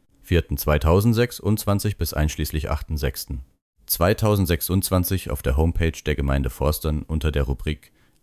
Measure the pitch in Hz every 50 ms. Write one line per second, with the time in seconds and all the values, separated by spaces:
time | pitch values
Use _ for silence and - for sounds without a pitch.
0 | _ _ _ _ - - 90 82 - - 71 - - 78 76 73 - 78 85 98
1 | 101 120 113 113 120 120 - - - 98 107 107 - 104 101 101 - 107 98 -
2 | 82 - - 73 76 76 - - 78 - - 76 71 - 76 - - - 78 69
3 | 67 64 - - - - 73 64 - - _ _ _ _ _ _ _ - - -
4 | 82 95 110 - 113 107 104 98 95 80 85 80 - - 90 98 95 - 92 90
5 | 87 - 98 90 - - - - - 67 65 69 80 82 82 - 85 80 78 -
6 | - 78 73 71 71 69 67 69 65 64 - - 65 71 76 - - 80 76 76
7 | - - 80 78 76 78 71 73 69 69 67 - - 78 78 - - _ _ _
8 | _ _ _ _